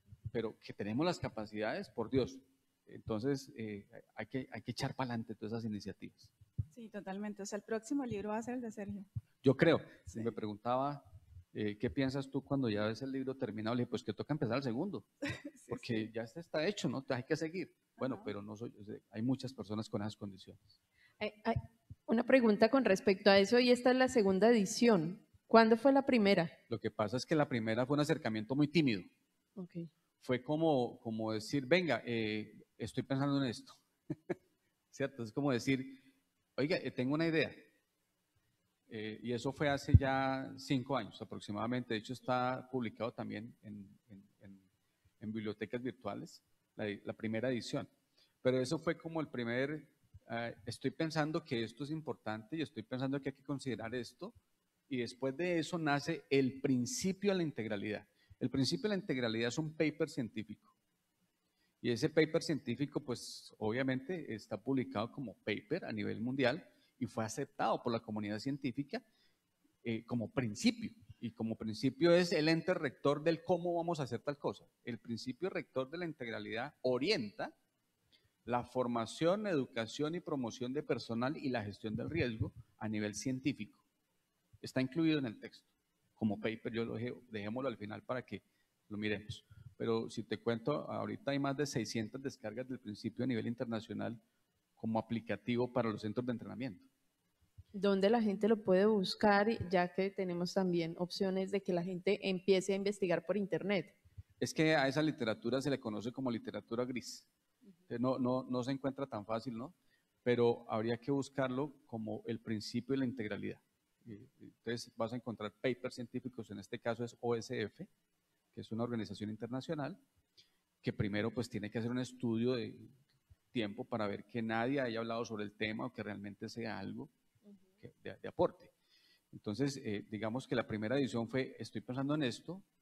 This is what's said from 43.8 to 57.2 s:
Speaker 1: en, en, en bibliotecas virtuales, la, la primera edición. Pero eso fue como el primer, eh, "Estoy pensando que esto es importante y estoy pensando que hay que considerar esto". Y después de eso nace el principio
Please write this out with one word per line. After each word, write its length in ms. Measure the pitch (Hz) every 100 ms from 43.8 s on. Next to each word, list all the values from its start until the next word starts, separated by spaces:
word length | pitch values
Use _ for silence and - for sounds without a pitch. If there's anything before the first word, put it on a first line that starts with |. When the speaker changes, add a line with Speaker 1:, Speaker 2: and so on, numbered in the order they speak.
| 101 101 -
Speaker 1:
en, 120 | 98 101 _
en, 200 | 101 98 92 _ _ _ _ _
en 120 | 104
bibliotecas 500 | 110 107 101 107 123
virtuales, 600 | 127 - 101 110 156 - _ _ _ -
la, 100 | 107 101
la 80 | -
primera 360 | 107 110 110 123
edición. 380 | 123 - 143 - _ _ _ _ _
Pero 180 | 127 127
eso 180 | 127 156
fue 200 | 170 165
como 220 | 165 165
el 80 | 151
primer, 600 | 123 117 120 139 151 - _ _ - -
eh, 240 | 117 117 - -
"Estoy 240 | - 135
pensando 520 | - 160 156 151 160
que 180 | - 117
esto 220 | 110 -
es 60 | 143
importante 640 | 156 151 110 - 107 110 165
y 60 |
estoy 200 | 131 -
pensando 380 | - 127 135 139
que 100 | 135
hay 40 |
que 100 | -
considerar 500 | - 139 139 107 110
esto". 400 | 123 117 - 196 - _ _ _ _ -
Y 100 | 127
después 360 | 117 - 135 135
de 220 | 180 170
eso 200 | 156 175
nace 460 | 151 143 143 165 -
el 320 | 139 131 131
principio 680 | 135 127 120 - 190 185